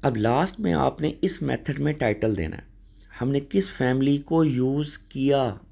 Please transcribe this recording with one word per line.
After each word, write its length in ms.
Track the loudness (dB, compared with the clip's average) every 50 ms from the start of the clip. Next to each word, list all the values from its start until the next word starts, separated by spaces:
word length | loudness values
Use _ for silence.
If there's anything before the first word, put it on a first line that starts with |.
| 0
अब 120 | 0 0
लास्ट 440 | 2 2 2 4 2 2 0 -2 -4
में 140 | -2 0 2
आपने 460 | 2 2 2 0 0 -4 -4 -4 -2 -2
इस 200 | -2 -2 -2 -4
मेथड 340 | -4 -4 -4 -4 -6 -6 -2
में 160 | -2 -2 -2
टाइटल 420 | 0 0 0 0 0 0 -2 0
देना 200 | 0 -2 -4 -6
है। 180 | -10 -14 -18 -20 -20 -20 -20 -20 -20 -20 -20 -10 -6
हमने 200 | -4 0 0 -2
किस 300 | -2 0 0 0 0 0
फैमिली 480 | -2 -2 0 2 2 2 2 2 2 0
को 260 | 0 0 2 4 4
यूज़ 540 | 4 2 2 2 0 0 0 -2 -4 -8 -16 -20 -14
किया 480 | -6 -2 0 2 2 2 2 0 -2 -6 -12 -20